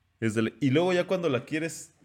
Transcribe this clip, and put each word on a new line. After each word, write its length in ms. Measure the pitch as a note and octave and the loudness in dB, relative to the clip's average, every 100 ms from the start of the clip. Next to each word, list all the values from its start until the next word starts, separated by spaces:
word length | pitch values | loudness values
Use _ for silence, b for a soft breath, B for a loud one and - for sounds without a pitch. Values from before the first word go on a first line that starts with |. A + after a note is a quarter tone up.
| _ _ | _ _
Es 160 | A2+ | -2
de 80 | G#2+ | 0
ley. 120 | A2 - | -2 0
Y 100 | C#3 | 2
luego 220 | C#3 F3+ | 2 4
ya 140 | F3+ F3+ | 2 0
cuando 220 | F#3+ E3+ | 0 0
la 160 | A#2+ | -2
quieres, 500 | - D#3 D#3+ - - _ | -2 -6 -6 -8 -16 _